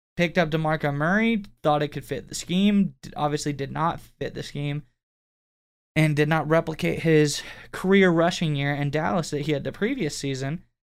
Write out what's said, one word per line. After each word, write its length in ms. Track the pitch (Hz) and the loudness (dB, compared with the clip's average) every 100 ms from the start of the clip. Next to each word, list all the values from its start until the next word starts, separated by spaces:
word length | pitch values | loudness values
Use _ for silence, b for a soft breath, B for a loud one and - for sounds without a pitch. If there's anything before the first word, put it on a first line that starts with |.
| _ - | _ -2
picked 220 | 175 185 | 0 2
up 140 | 160 | 0
DeMarco 420 | 160 156 156 147 | 0 0 -2 -2
Murray, 500 | 143 160 202 226 226 208 _ | 0 0 2 2 0 -4 _
thought 180 | 156 147 | 0 2
it 80 | 147 | 0
could 160 | 147 - | -6 -8
fit 220 | 131 - | -8 -8
the 80 | - | -10
scheme, 580 | - 180 202 202 170 - | -2 2 4 4 2 -2
d-, 100 | - - | -14 -4
obviously 340 | 147 151 151 | -2 -2 -4
did 200 | 139 135 | -6 -6
not 280 | 139 160 131 | -4 -4 -4
fit 360 | - - 135 - | -12 -10 -10 -8
the 80 | |
scheme, 400 | 120 143 143 147 - _ _ _ _ _ _ _ _ _ _ 156 | -10 -8 -6 -6 -10 _ _ _ _ _ _ _ _ _ _ 0
and 200 | 156 147 | 2 2
did 140 | 147 | 2
not 180 | 160 151 | 2 2
replicate 520 | 165 160 156 170 - | 0 0 -4 -4 0
his 420 | 165 156 147 - - B B | 4 4 4 0 -10 B B
career 400 | - 185 196 185 | -4 4 6 6
rushing 440 | 165 170 - 160 143 | 4 2 0 -2 -2
year 200 | 143 143 | -2 -2
in 160 | 143 | -2
Dallas 400 | 151 175 185 151 | -2 -2 -2 -2
that 100 | 143 | -4
he 120 | 147 | -2
had 100 | 139 | -2
the 80 | 131 | -4
previous 440 | - 214 269 151 - | -4 -4 -2 -6 -4
season. 480 | 139 131 135 170 _ _ _ | -6 -4 -6 -8 _ _ _